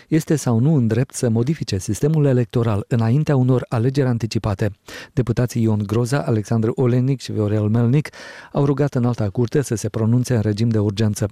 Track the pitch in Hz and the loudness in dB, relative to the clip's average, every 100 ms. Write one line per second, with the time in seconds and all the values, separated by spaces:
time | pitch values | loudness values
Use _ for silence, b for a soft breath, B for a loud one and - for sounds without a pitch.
0 | B 156 - 156 - 113 135 156 113 110 | B -2 0 0 2 2 2 2 2 0
1 | 131 - 123 113 123 165 - 95 - 101 | -2 -2 0 0 0 -2 -4 -4 -4 -2
2 | 147 160 143 123 120 123 117 101 - 120 | 0 2 2 2 0 0 0 0 0 0
3 | 113 135 151 139 127 127 - 120 120 135 | 2 2 2 2 2 2 0 -2 0 0
4 | 127 117 110 113 110 98 107 101 B B | 0 0 -2 -4 -2 -2 -2 -4 B B
5 | B - 120 117 123 120 113 107 101 107 | B -4 -2 0 0 0 0 0 0 -2
6 | 120 139 - 110 104 117 110 - 127 127 | 0 -2 0 -2 0 0 0 0 2 2
7 | 131 135 - 107 104 107 104 113 117 143 | 0 -2 -4 -2 0 0 2 2 2 2
8 | - B B B B 151 143 139 147 131 | -2 B B B B 0 0 2 0 0
9 | 123 117 104 123 120 151 131 110 107 113 | -2 0 -2 0 0 0 -2 -4 -4 -2
10 | 110 123 123 123 107 101 117 110 104 98 | 2 2 2 0 0 0 0 2 0 0
11 | 110 104 104 | -2 0 -4